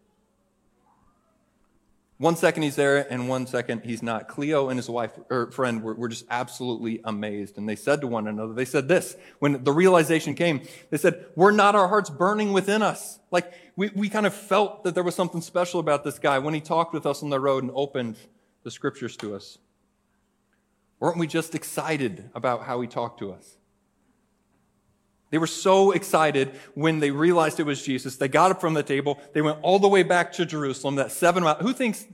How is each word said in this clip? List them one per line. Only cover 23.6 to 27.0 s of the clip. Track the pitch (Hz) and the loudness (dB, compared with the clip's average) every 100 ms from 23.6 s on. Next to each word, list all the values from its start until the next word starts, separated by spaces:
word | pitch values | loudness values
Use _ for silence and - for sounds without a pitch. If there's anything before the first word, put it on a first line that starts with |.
| _ _ _ _ _ _ _ _ _ _ _ _ _ _ _ _ - | _ _ _ _ _ _ _ _ _ _ _ _ _ _ _ _ -4
They | 160 | -2
were | 160 | -2
so | - 190 190 196 | -2 4 6 6
excited | 175 - 165 156 139 135 - - | 4 2 2 4 2 -2 -6 -14
when | 143 160 156 | -2 0 2